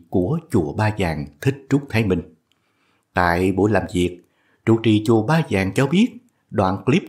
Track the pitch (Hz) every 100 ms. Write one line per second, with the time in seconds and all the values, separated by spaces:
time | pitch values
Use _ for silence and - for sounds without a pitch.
0 | - 98 90 160 - 104 73 76 107 104
1 | 87 73 71 - 127 139 - 139 139 117
2 | 104 87 - _ _ _ _ _ _ _
3 | _ 95 87 87 95 92 104 98 82 90
4 | 90 87 _ _ _ _ - 113 117 104
5 | 107 113 107 160 151 98 95 104 139 180
6 | 240 - - _ _ 110 92 98 - 170